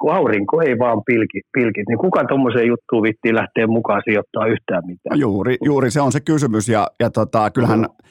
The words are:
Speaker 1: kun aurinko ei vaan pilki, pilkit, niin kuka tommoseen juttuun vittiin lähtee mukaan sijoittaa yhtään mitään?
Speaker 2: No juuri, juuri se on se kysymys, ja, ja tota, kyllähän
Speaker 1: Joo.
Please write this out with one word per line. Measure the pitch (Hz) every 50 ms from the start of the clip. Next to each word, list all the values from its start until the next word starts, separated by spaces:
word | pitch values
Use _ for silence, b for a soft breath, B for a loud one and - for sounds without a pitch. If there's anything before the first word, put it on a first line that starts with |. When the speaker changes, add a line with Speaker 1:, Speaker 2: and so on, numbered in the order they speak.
Speaker 1:
kun | - 151
aurinko | 165 190 156 120 107 101 101 101 - 160
ei | 165 143 123 110
vaan | 123 123 117 113 -
pilki, | - 123 113 110 - - 98 - _
pilkit, | - 131 120 113 - - 104 101
niin | 120 -
kuka | - - - 180 139
tommoseen | 123 139 135 135 123 107 123 117
juttuun | 120 120 113 - - - 113
vittiin | 104 113 104 - - 117 113
lähtee | 110 101 - - 113 113
mukaan | 110 113 113 107 - 104 101 -
sijoittaa | - 107 101 95 _ - - 92
yhtään | - - - - - - 87 85
mitään? | 90 90 - - -
Speaker 2:
No | -
juuri, | 147 143 113 98 101 98 123 127 - -
juuri | 147 143 135 131 123
se | 101 147
on | 143 135
se | 113 143
kysymys, | 135 - 156 151 143 131 107 107 101 -
ja, | 113 107 98 - - -
ja | 117 110
tota, | - 117 110 - - 113 107 104
kyllähän | - 127 120 117 117 110
Speaker 1:
Joo. | 113 - _ _ b b